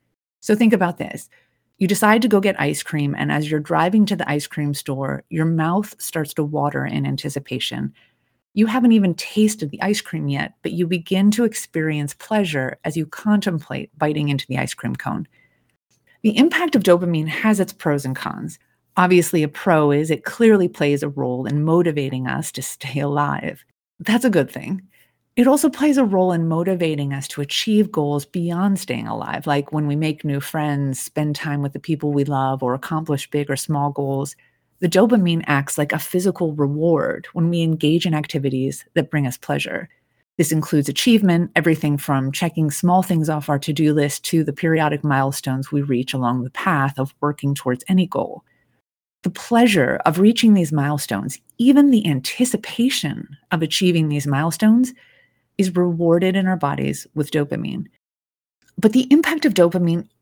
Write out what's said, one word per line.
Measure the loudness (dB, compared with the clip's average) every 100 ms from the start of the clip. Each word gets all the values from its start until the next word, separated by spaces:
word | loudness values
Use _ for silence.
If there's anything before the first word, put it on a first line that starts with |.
| _ _ _ _
So | -2 2
think | 4
about | 4 0 -2
this. | -10 -12 -16 _ _ _ _ _
You | -2
decide | 2 4 4
to | 4
go | 4
get | 2 0
ice | -2 -2
cream, | -4 -2 -2 -2
and | -2
as | -2 -2
you're | -4
driving | 0 0 2 4 2
to | 0
the | -2
ice | -4 -4
cream | -4 -4
store, | -4 -6 -6 -4 -6 -6
your | -2 0
mouth | 0 0 0 -2 -8
starts | -8 -6 -4 -4
to |
water | -4 -2 -2 -2 -4
in | -4 -4
anticipation. | -4 -6 -8 -8 -8 -6 -6 -8 -10 _ _ _ _ _
You | 0 0
haven't | 2 4
even | 4 4 -2
tasted | -4 0 0 0 -8
the | -6
ice | -4 -4
cream | -4 -6 -4
yet, | -4 -4 -8
but | -8
you | -4 -2
begin | -4 -2 2 4
to | 4 0
experience | -2 -6 -4 -2 -2 -4
pleasure | -8 -4 -2 0 -2 -4 -6
as | -6 -6
you | -6
contemplate | -4 0 2 0 -4 -6 -10 -10 -4
biting | -2 0 -2
into | -2 -2
the | -4
ice | -4
cream | -6 -8 -6
cone. | -6 -8 -10 _ _ _ _ _ _ _ _ _
The | 0 4
impact | 2 2 0 2
of |
dopamine | 4 2 2 0 -2
has | -2 0 2
its | 0
pros | -4 -2 -2
and | -2 -6
cons. | -8 -10 -12 -14 _ _ _ 0
Obviously, | 4 4 4 0
a | 0
pro | -2 2 4 4
is | 2 0
it | -2 -4
clearly | 2 6 6 4
plays | 0 0 0
a | -2
role | -4 -4 -4 -2
in | 0
motivating | 2 2 2 -2 -4 -4 -4
us | -6 -6
to | -10
stay | -12 -12 -8 -4
alive. | -2 -2 -2 -4 -8 -12 _ _ _ _
That's | -2 0 2
a |
good | 2 0
thing. | -4 -8 -10 -10 _ _ _ _ 2
It | 4
also | 4 2
plays | 2 2 2
a |
role | 2 2 2
in | 2 0
motivating | 0 0 0 0 -2 -4
us | -6 -8
to | -8
achieve | -6 -4 2 2 2
goals | 0 0 -2 -4
beyond | -6 -4 0 0 0
staying | -4 -8 -6
alive, | -8 -6 -6 -2
like | -2 -2
when | -4 -2
we | -2
make | -2 -4 -4
new | -4
friends, | -4 -4 -2 -2 -2 -4
spend | -6 -4 -4 -4
time | -6 -4
with | -4
the | -6
people | -6 -4 -2
we | 0 0
love, | 0 -2 -2
or | -2
accomplish | -4 -4 -6 -2 -4 -2
big | -4 -4
or | -4
small | -4 -2 -2
goals. | -4 -4 -4 -6 -10 _ _ _ _
The | 0
dopamine | 4 4 4 2 0 0
acts | -2 0 -2
like | -2
a | -4
physical | -4 -2 0 0 -2 0
reward | -2 2 2 2 0 -4 -8
when | -2 0
we | 2
engage | 0 2 2 2 2
in |
activities | -2 -2 -4 -2 -2 -4 -6 -4 -4
that | -2
bring | -2 -2
us | -4
pleasure. | -6 -6 -6 -8 -10 _ _ _ _ -2
This | 0
includes | 0 0 0 0
achievement, | 0 4 4 4 2 0 0
everything | 2 2 0 -2
from | 0 -2 -2
checking | -2 -4 0 -2
small | 0 2 2
things | 2 0 0
off | -2 -2
our | -2
to-do | -2 0 2
list | 2 0 -2
to | -2 0
the | 0
periodic | -2 0 2 2 0
milestones | 0 2 0 -2 -4 -4 -2
we | -4
reach | -2 -2 -2
along | -2 -2 -2
the | -4
path | -4 -2 0 0 -2
of | -6 -4
working | -4 -2 -4
towards | -2 -4 -4 0
any | 0 2
goal. | -2 -6 -8 -20 _ _ _ _ _ _ _
The | -8
pleasure | -8 0 4 6 4 2 2 0
of | 4
reaching | 4 6 4
these | 4 4
milestones, | 0 -2 -4 -4 -4 -6 -10 _ 0
even | 4 6 6
the | 6 2
anticipation | -2 -4 -2 -2 -2 -4 -2 -2 0 -4 -6 -12 -18 _
of | -2
achieving | -2 2 2 4 2
these | 0 -2
milestones, | 0 -2 2 4 4 2 -2 _ _ _ _ _ -2
is | 0 2
rewarded | 0 2 2 4 2 0
in | 0
our | 0
bodies | -2 -2 -4 -6 -8
with | -6 -2
dopamine. | -2 -2 -4 -6 -8 -10 _ _ _ _ _ _ _ _ 0
But | 2
the | 2 4
impact | 4 4 0
of | 0
dopamine | 4 4 4 0 0 -4 _